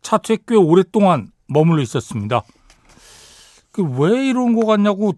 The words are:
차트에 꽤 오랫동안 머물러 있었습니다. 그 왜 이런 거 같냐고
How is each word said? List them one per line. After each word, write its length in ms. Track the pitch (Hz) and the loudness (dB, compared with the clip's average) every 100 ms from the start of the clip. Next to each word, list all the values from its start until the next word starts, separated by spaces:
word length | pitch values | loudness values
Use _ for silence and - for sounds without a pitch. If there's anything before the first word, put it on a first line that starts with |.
차트에 380 | - 220 - 214 - | -4 -4 -2 -6 0
꽤 80 | |
오랫동안 760 | 226 170 170 185 220 196 165 98 _ _ | 2 4 2 2 0 2 0 -4 _ _
머물러 340 | 147 160 160 | 0 2 2
있었습니다. 600 | 123 139 - 113 104 120 - _ _ _ _ _ - - - - - _ _ | -2 -6 -8 -8 -4 -6 -6 _ _ _ _ _ -20 -20 -20 -20 -20 _ _
그 100 | - | -6
왜 460 | 170 127 156 240 269 | -4 0 0 0 0
이런 260 | 254 247 | 0 0
거 100 | 226 | 0
같냐고 480 | 220 214 208 196 208 | 0 2 0 0 -2